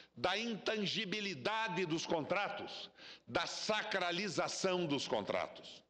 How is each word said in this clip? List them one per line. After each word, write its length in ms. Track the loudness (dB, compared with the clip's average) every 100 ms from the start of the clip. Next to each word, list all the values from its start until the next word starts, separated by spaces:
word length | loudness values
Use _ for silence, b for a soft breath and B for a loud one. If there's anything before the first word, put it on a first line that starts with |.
| B -2
da 220 | 0 2
intangibilidade 1500 | 0 -2 0 0 0 0 -2 -2 -2 -2 0 0 0 0
dos 220 | 0 0 2
contratos, 840 | 0 2 0 0 -4 -8 -10 -14 B B B -4
da 180 | -2
sacralização 1400 | -2 -4 0 0 2 0 2 2 0 0 0 2 2 4 2
dos 200 | 0 2
contratos. 760 | 0 2 0 0 -6 -16 -18